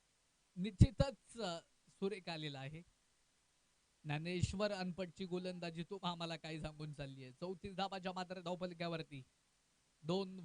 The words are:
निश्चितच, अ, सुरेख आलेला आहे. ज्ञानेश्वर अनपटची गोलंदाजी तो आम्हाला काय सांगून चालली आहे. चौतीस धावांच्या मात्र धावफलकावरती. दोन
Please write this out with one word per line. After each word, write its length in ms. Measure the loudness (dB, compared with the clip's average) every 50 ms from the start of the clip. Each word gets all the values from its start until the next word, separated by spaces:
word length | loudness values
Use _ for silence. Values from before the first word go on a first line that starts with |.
| _ _ _ _ _ _ _ _ _ _ -4
निश्चितच, 840 | -2 -2 6 10 10 10 10 10 4 2 2 0 -6 -12 -12 -6 -2
अ, 200 | -2 -2 -2 -2 -6 _ _ _ _ -18
सुरेख 400 | -6 -2 -2 0 0 -2 -6 -6
आलेला 320 | -6 -4 -4 -4 -4 -4
आहे. 220 | -6 -8 -8 -10 -14 -16 -20 _ _ _ _ _ _ _ _ _ _ _ _ _ _ _ _ _ _ _ _ _ -6
ज्ञानेश्वर 680 | -4 -2 -2 0 0 0 2 0 0 2 2 2 2
अनपटची 520 | 2 0 -2 -2 -2 -2 -4 -4 -4 -6 -6
गोलंदाजी 580 | -4 -2 -2 -2 -4 -4 -4 -4 -4 -4 -4
तो 160 | -6 -6 -6 -4
आम्हाला 340 | -2 -2 -2 -2 -4 -4 -4
काय 240 | -4 -6 -6 -6 -4
सांगून 320 | -4 -6 -6 -6 -8 -8
चालली 300 | -6 -6 -6 -8 -8 -10
आहे. 100 | -12 -12
चौतीस 420 | -10 -6 -6 -6 -6 -6 -8 -8 -4
धावांच्या 380 | -2 -2 -2 -2 -2 -4 -2
मात्र 280 | -2 -2 -4 -4 -6 -4
धावफलकावरती. 840 | -2 -2 -2 0 -2 -4 -2 -2 -2 0 0 -2 -4 -6 -8 -12 -12 -12 _ _ _ _ _ _ _ _ _ _ _ _ _ _
दोन 420 | 0 2 2 2 2 0 -4 -8